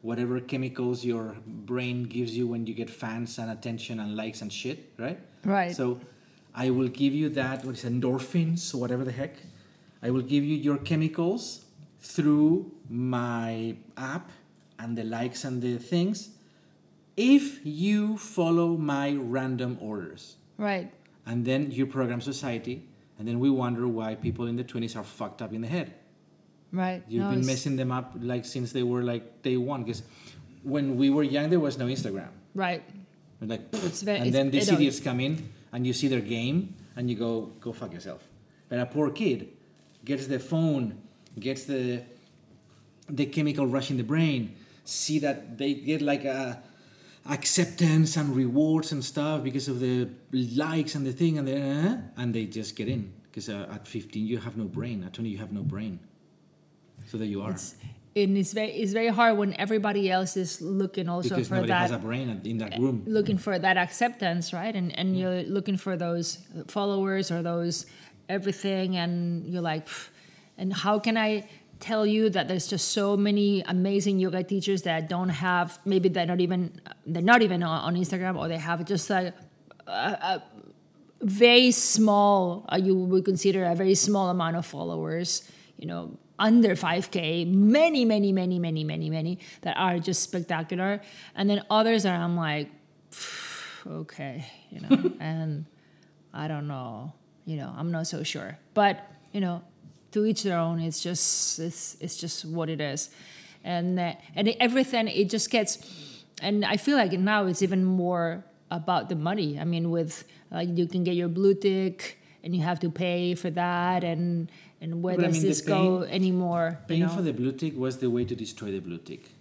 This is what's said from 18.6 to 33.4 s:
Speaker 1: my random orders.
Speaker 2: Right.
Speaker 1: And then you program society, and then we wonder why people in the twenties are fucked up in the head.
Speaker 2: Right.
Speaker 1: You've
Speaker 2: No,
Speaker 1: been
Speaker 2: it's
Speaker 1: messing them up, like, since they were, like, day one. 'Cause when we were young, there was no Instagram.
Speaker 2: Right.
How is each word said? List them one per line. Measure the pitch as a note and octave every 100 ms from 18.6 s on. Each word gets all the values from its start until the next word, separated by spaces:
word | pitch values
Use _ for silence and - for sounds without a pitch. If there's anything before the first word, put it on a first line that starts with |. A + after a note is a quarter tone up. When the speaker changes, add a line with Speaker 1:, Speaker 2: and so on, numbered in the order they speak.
| E3+ E3+
Speaker 1:
my | D3+ C#3 C#3
random | C#3+ A#2+ C3 B2+ B2+ B2 B2
orders. | G#2+ G#2+ E2+ D#2 - - _ -
Speaker 2:
Right. | G#3 G3 - - _ _ -
Speaker 1:
And | A#2
then | A#2+ C3 C#3+
you | B2 C3
program | C3+ B2 A#2+
society, | C3+ B2+ C3+ A2+ B2 C3+ - - _ -
and | G#2+
then | A#2+
we | C3+
wonder | C3 A#2+ A#2+ B2
why | A2+ A2
people | A2 A#2 G2+ A#2
in | A#2+
the |
twenties | B2 B2 A2+ A2+
are |
fucked | G2 - G2+ -
up | A2
in | A2
the | A#2
head. | E3+ - - _ _ _ _ _ _ _
Speaker 2:
Right. | F3+ F#3 F3+ -
Speaker 1:
You've | A#2
Speaker 2:
No, | -
Speaker 1:
been | B2+
Speaker 2:
it's | B2+
Speaker 1:
messing | C3 D3 C3+
them | B2+
up, | B2+ B2 -
like, | A#2+ B2 A#2
since | C3 A#2+
they | C3
were, | B2 B2
like, | B2 A#2+ - -
day | C3+ B2+
one. | B2 C#3 A2+
'Cause | A#2 - - - - - -
when | C#3+ D3 C#3 B2+
we | C#3
were | C#3+
young, | C#3+ C#3+ D#3
there | F3
was | D3 C3
no | B2
Instagram. | C3 A2+ G2 - - -
Speaker 2:
Right. | G3 F#3 F3 - - - _ _ -